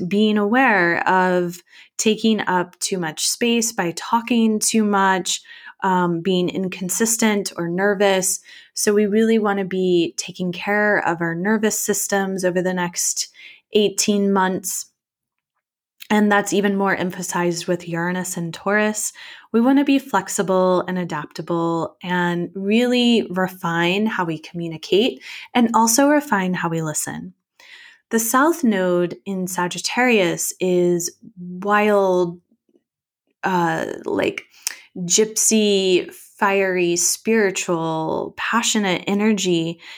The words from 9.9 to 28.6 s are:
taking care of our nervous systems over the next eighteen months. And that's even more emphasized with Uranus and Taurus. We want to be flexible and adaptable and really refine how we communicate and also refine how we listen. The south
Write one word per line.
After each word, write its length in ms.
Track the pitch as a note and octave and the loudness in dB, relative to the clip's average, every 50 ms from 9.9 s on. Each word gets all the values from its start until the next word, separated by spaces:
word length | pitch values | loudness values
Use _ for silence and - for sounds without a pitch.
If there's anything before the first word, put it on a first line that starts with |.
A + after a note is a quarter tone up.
| F3+ E3+ E3+ - - - | 4 2 2 0 -2 -8
taking 340 | - - F3 - F#3 F3+ | -12 -12 -8 -6 -4 -4
care 480 | F3 - - G3+ G3+ G#3 G#3 G#3 G3+ - - | -4 -4 -4 -2 0 2 2 2 2 2 0
of 160 | - E3+ D#3+ | -2 -2 -2
our 140 | F3 E3 E3 | -2 -4 -4
nervous 440 | E3+ F3+ G#3+ A3 G#3+ A3 G#3+ G3+ - | -2 0 0 0 2 0 0 -2 -2
systems 680 | - - G3+ - - - G3+ G3 G3 F#3+ F#3+ F#3 F#3 | -2 -2 -2 -2 -2 -2 -2 -2 0 -2 -4 -2 -2
over 160 | F3+ F3 F#3 | 0 0 0
the 120 | F3 F#3 F#3 | 0 0 -2
next 560 | F#3 F3 F3 F3+ - - - - - - - _ - - - - - _ _ - | -2 -4 -4 -4 -4 -4 -4 -4 -4 -6 -10 _ -20 -20 -20 -20 -20 _ _ 0
eighteen 580 | G#3+ G#3 G3 G3 - - G#3+ G#3 G3+ G3+ G3 | 2 2 2 0 -2 -2 0 0 2 2 2
months. 600 | G3 F#3+ F#3 F#3 F#3 - - - - - - _ _ _ _ _ _ _ _ _ _ _ _ _ _ _ _ _ _ _ _ _ _ - - - | 2 2 2 0 -2 -4 -6 -8 -8 -10 -10 _ _ _ _ _ _ _ _ _ _ _ _ _ _ _ _ _ _ _ _ _ _ -12 -4 0
And 220 | G#3+ G#3 G#3 G#3 | 2 2 4 4
that's 220 | G#3 G3+ G3+ - - | 4 2 2 2 0
even 240 | G3+ G3 G3+ G3 G3 | 0 0 2 0 0
more 180 | G3 F#3+ F#3 | 0 0 0
emphasized 720 | - F3 F#3 E3+ F3+ F3 - - F3+ F3 F3 E3+ E3 - - | -2 -2 -4 -6 -6 -8 -6 -2 -2 0 0 -2 -2 -2 -4
with 200 | F3 F3 - E3+ | -4 -4 -4 -6
Uranus 500 | E3+ E3 E3+ F3+ F3+ F#3 F3 - - F3 | -6 -4 -2 -2 -2 -4 -4 -6 -6 -6
and 160 | E3+ E3 D#3+ | -6 -8 -8
Taurus. 580 | - - G3 G3+ G#3+ G#3+ G#3+ G#3+ - - - - - - - - - - _ | -6 -4 0 0 2 2 0 -2 -4 -6 -8 -10 -12 -20 -20 -20 -20 -10 _
We 80 | - A3+ | 0 2
want 200 | A3+ B3+ C#4 C#4 | 4 4 4 4
to 60 | C#4+ | 4
be 140 | C#4 C#4 C4+ | 4 2 0
flexible 840 | C4+ - - F#3+ F#3 - - - F#3+ F3+ F#3+ F#3 F#3 F#3 F#3 F3+ F3+ - | 0 0 -2 -2 -2 -2 -4 -2 0 2 2 2 4 2 2 2 0 -2
and 100 | F#3 F3+ | -4 -6
adaptable 1000 | F3 E3 E3+ D3 D3+ - - - E3 D#3+ F3 E3+ E3 E3+ E3 E3 D#3+ - - _ - | -6 -6 -6 -8 -10 -10 -12 -12 -8 -4 -4 -2 -2 -2 -2 -2 -4 -6 -8 _ -8
and 480 | F3+ F3+ F3+ F3 F3 F3 F3 F3 F3 - | -4 -2 -2 0 0 -2 -2 -4 -6 -8
really 720 | G3 F#3+ G3+ G#3+ A#3 B3 B3 B3 B3 A#3+ A#3+ A#3 G#3+ - - | -6 -2 0 2 2 2 2 2 2 4 4 4 2 2 0
refine 760 | F3+ F#3+ F#3 F#3 F#3 - - E3+ E3 E3+ E3+ E3+ F#3 G3+ G#3+ | -2 -2 -2 -2 -4 -6 -4 -2 0 0 0 0 0 0 0
how 180 | A3 A3 F#3+ F3+ | -2 -2 -2 -4
we 120 | E3 D#3+ D#3 | -4 -4 -8
communicate 840 | - - - E3+ E3+ E3 D#3+ D#3 - - F3+ F#3+ A#3+ C4+ - - - - - - - - - | -8 -12 -10 -10 -8 -8 -10 -10 -4 0 2 2 2 2 -2 -6 -12 -18 -18 -18 -10 -4 0
and 180 | B3+ A#3 A3+ A#3 | 2 2 4 4
also 340 | - D4+ A3+ - - C#4 C#4+ | 2 2 4 4 4 4 4
refine 460 | D4+ D4 C#4+ D4 G#3+ G3 F#3 F#3 F3+ | 4 2 2 0 -2 0 0 0 -2
how 160 | D#3 F3 E3+ | -2 -2 -2
we 120 | E3 E3 | -2 -2
listen. 520 | D#3+ D#3 D3+ - - D3 D3+ D#3 E3+ F#3 - _ _ _ _ _ - - - - - - - _ _ - | -4 -4 -4 -6 -6 -8 -8 -10 -12 -14 -16 _ _ _ _ _ -20 -20 -20 -20 -20 -20 -20 _ _ -2
The 80 | - A3+ | -2 0
south 440 | A3+ - - C4 C#4+ E4 E4+ E4 | 0 2 2 4 4 4 2 2